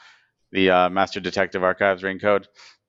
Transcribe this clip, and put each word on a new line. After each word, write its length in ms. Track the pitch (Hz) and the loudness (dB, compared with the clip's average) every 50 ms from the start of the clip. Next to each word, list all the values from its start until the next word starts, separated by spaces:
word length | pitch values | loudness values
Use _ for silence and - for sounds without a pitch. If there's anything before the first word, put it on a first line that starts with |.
| - - - _ _ _ _ _ _ _ | -20 -20 -20 _ _ _ _ _ _ _
the, 200 | - 95 95 92 | -4 0 2 4
uh, 180 | 92 90 90 90 | 4 4 4 2
Master 320 | 90 98 98 92 - 104 | 0 -2 -2 -2 -4 -8
Detective 420 | 92 90 - 101 95 90 - 98 90 | -8 -6 -2 -2 -4 -2 -2 -2 -2
Archives 400 | 92 92 - 101 101 98 90 92 | -2 0 2 0 0 0 0 -4
Raincoat. 460 | 95 95 92 - 104 104 98 98 _ _ _ - - _ _ _ | -8 -8 -4 -2 0 0 0 -2 _ _ _ -20 -20 _ _ _